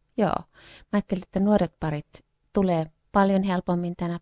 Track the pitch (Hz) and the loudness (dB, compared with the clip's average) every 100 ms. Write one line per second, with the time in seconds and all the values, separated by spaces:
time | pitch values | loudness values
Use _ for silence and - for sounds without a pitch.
0 | _ - 214 - - - - - - 208 | _ -2 -2 -2 -8 -18 -20 -20 -4 -4
1 | - 185 - 190 202 208 170 - 160 151 | -2 -6 -4 -2 2 2 2 -2 -6 -6
2 | - - - _ _ - 190 170 160 - | -8 -18 -20 _ _ 0 2 0 -2 -10
3 | _ 202 196 196 196 185 - 175 175 175 | _ 2 2 2 0 -2 -2 -2 -2 -6
4 | 170 170 | -6 -6